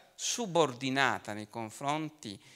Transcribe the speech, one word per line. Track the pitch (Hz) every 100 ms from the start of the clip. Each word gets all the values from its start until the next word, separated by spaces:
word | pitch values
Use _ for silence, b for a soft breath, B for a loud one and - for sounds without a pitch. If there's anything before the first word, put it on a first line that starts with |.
| B
subordinata | B - - 220 165 147 120 135 135 131 98 -
nei | 104 107
confronti | 117 110 - 143 156 156 - 113 98 B